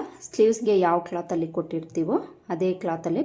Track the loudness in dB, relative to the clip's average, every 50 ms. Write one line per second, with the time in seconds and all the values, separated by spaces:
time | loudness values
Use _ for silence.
0 | -2 -4 -10 -16 -18 -8 2 4 4 6 4 2 2 2 4 4 4 4 4 2
1 | 0 -2 -6 -6 -4 -2 -2 -2 -2 -2 -4 -4 -4 -4 -6 -8 -8 -4 -4 -2
2 | 0 0 0 -2 -2 -6 -12 -20 _ -8 -4 -2 0 0 -2 -2 -4 -4 -4 -4
3 | -2 -2 -2 -2